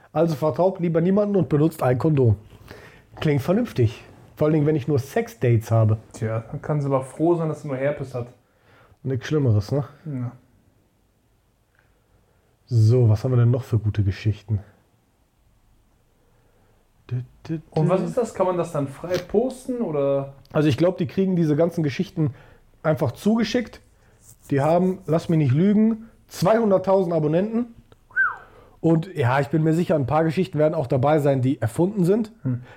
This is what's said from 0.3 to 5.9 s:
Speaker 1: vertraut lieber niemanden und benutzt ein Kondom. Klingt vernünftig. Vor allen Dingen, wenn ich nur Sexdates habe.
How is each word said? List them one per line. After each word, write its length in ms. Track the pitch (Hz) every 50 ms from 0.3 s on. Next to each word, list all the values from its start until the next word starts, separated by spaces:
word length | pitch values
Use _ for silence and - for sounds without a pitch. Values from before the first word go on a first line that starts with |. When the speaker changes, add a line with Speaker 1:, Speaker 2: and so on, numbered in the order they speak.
| 160
Speaker 1:
vertraut 460 | - 156 156 - - 170 190 190 190
lieber 200 | 170 180 160 165
niemanden 360 | 165 185 190 208 208 208 202
und 120 | 196 165 -
benutzt 340 | 156 143 147 165 - - -
ein 160 | 127 127 123
Kondom. 380 | - 160 156 139 131 113 101 - - - - - - - - - - - - - _ _ -
Klingt 260 | - - 160 143 143 -
vernünftig. 600 | - 180 220 247 - - - 120 110 - - - - - - - - -
Vor 100 | - 151
allen 80 | 151 160
Dingen, 120 | 156 147
wenn 100 | 151 156
ich 120 | 151 120 -
nur 100 | 151 131
Sexdates 720 | - - - 233 233 - - - - 120 120 110 - -
habe. 280 | 113 113 110 107